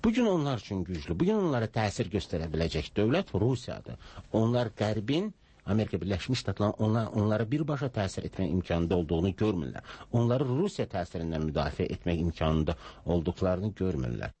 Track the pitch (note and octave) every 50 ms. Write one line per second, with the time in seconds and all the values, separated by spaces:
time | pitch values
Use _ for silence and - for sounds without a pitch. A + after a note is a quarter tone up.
0 | - A3+ A3 B3+ A#3+ G#3+ F#3 E3 C#3+ C#3+ C3 G#2 - - G#2 F#2+ F2 E2 F2+ D#2+
1 | C#2+ - E2+ E2+ E3+ F#3 A3 G#3+ F#3+ E3+ C#3 A#2+ A2+ G#2+ - A#2 A2 G2+ - -
2 | A2+ F2+ G#2+ G2 - - - E2 D#2+ E2 D#2 D#2+ E2 D#2+ - D#2+ D2 - - -
3 | G#2 A2+ C#3 F3+ G3 - - F#2 G#2 B2 C3+ A#2+ - - D#2+ - - - B1 -
4 | - - - - - - - G#2+ A2+ A#2 A#2+ B2 B2 A2 - - G#2+ G#2+ G#2+ A2
5 | G2+ A2 C#3 E3 G3+ G#3+ - _ - - - - - - G2 A2 G#2+ - - F2+
6 | E2+ F#2+ G2+ F2+ - - B2+ - - - F#2+ - G#2 G#2 - - A2 G#2+ G#2+ A#2
7 | A2 - - A2+ G#2 G#2+ G#2+ G#2+ A2+ G#2+ C3+ D3+ D#3+ C#3+ D3+ C3 C#3+ C3 - A2
8 | G2+ F#2 - - - - - - F#2+ D2+ D#2+ F#2 F2 - E2+ E2+ E2+ E2 F#2+ F2
9 | E2+ D2+ E2+ E2 F2 G2 F2+ - G#2+ G#2+ G2 F2 D2 B1+ - - - - - -
10 | - - - A#2 A#2 A#2 A#2+ C3 D3 B2+ B2 C#3 F#3+ G3+ - - A#2 - - F#2+
11 | F2 - - F2 E2 E2 E2 D#2 D#2 D#2 C#2+ D2+ C#2+ D2 - - F2+ - - -
12 | - F2+ E2+ D#2+ E2+ F2 - - E2 D#2 D#2 D#2 D#2 D2+ E2 - - - - -
13 | - - E2+ F2 D2+ E2+ F2 - F#2+ F#2 F#2 F2 G2+ G#2+ G2 - F#2 F#2 E2+ C#2+
14 | B1+ A#1+ A#1 G#1 G1+ - - _